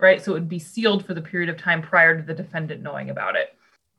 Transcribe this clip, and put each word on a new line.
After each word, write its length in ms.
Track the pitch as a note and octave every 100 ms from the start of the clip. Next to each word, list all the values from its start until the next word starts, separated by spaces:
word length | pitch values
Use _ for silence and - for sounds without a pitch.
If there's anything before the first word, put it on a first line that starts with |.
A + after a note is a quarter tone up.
right? 200 | F#3 F#3+
So 120 | -
it 20 |
would 140 | E3 E3
be 100 | F3
sealed 480 | - - A3 G3+ -
for 80 |
the 60 | E3
period 260 | D#3+ F3+ F3
of 80 | E3+
time 240 | F3+ E3
prior 360 | D#3+ F3+ E3 E3
to 60 |
the 120 | D#3
defendant 480 | D#3+ G3 E3 D#3 D3
knowing 280 | D3 C3+ C3+
about 260 | C#3 G2+ -
it. 200 | - _ _ _ _